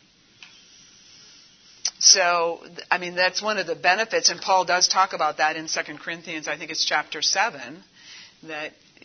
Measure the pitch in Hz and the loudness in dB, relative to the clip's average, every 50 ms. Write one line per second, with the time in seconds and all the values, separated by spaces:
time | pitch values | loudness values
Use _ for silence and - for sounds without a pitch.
0 | _ _ _ _ _ _ _ _ - - - - - _ - - - _ _ _ | _ _ _ _ _ _ _ _ -20 -20 -20 -20 -20 _ -20 -20 -20 _ _ _
1 | _ - - - - - - - - _ _ _ _ _ - - - - - - | _ -20 -20 -20 -20 -20 -20 -20 -20 _ _ _ _ _ -14 -10 -10 -10 -6 2
2 | - - - 190 180 175 175 175 165 170 170 - - - 175 - - - - 180 | 4 6 6 6 6 4 4 2 0 -2 -4 -8 -12 -18 -18 -20 -2 -2 -2 -2
3 | 180 175 180 175 185 185 185 - 202 214 214 196 180 165 165 151 160 180 180 208 | -2 -4 0 0 0 0 0 -2 -4 -2 -2 -2 -2 -4 -6 2 4 4 4 4
4 | 220 220 196 165 165 - 175 175 - - 190 185 180 170 175 180 175 - - 196 | 2 0 0 2 2 2 0 0 2 2 2 4 4 2 2 2 2 2 4 2
5 | 190 190 196 175 160 151 147 - 156 156 156 160 156 156 - - 156 - 151 151 | 2 2 0 -2 -2 -2 0 0 0 0 0 -4 -6 -6 -6 -6 -6 -8 -12 -12
6 | - 180 165 170 165 185 165 156 147 165 151 151 170 151 160 - - - 170 151 | -12 -12 -12 -10 -10 -10 -10 -8 -8 -8 -8 -8 -8 -8 -6 -4 -2 0 0 -2
7 | 147 - - 156 147 - - 190 208 233 160 135 127 120 147 185 196 _ _ - | -2 -4 -6 -4 -2 0 0 0 0 -2 -4 -8 -14 -14 -16 -18 -20 _ _ -20
8 | - - - - - - - _ - 156 156 151 156 - - _ _ _ _ _ | -20 -20 -20 -20 -20 -20 -20 _ -16 -12 -10 -10 -10 -12 -12 _ _ _ _ _
9 | - | -20